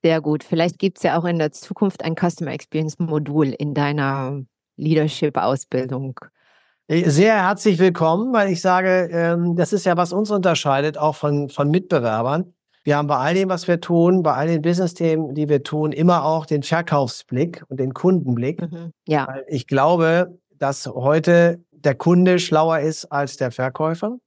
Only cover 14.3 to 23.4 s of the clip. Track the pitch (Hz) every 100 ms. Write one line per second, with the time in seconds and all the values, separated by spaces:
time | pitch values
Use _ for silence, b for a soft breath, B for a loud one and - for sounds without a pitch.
14.3 | 127 156 165 160 175 175 - 170 160 151
15.3 | 147 151 147 - 151 151 143 175 170 143
16.3 | 160 156 151 131 160 170 147 127 - -
17.3 | 123 170 170 - 131 131 131 180 185 135
18.3 | 117 127 175 170 165 170 _ - 151 135
19.3 | 135 - 143 - 135 147 175 160 170 175
20.3 | 180 _ _ 139 139 - 127 131 156 160
21.3 | 170 170 170 _ _ - 135 170 175 185
22.3 | 180 175 156 165 160 151 156 - 147 139
23.3 | -